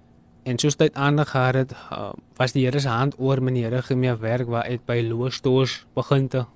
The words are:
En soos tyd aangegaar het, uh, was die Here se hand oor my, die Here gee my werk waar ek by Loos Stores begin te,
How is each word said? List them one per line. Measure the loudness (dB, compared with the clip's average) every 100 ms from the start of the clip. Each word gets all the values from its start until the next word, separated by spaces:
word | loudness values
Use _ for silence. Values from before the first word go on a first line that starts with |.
| _ _ _ _
En | -6 0
soos | 0 2
tyd | 0 2
aangegaar | 0 2 2 2 2 2
het, | -2 -6 -12
uh, | -10 -10 -12 -18 -4
was | -2
die | 2 0
Here | 0
se | 0
hand | 0 0 0
oor | 0 0
my, | 0
die | 0
Here | 0 -2
gee | -2 0
my | 0 0
werk | -2 -2 -2
waar | -2 -2
ek | -6 -2
by | -2
Loos | 0 -2 -4 -2
Stores | 2 4 2 -2 -8 -6
begin | 2 2 2
te, | -2 -4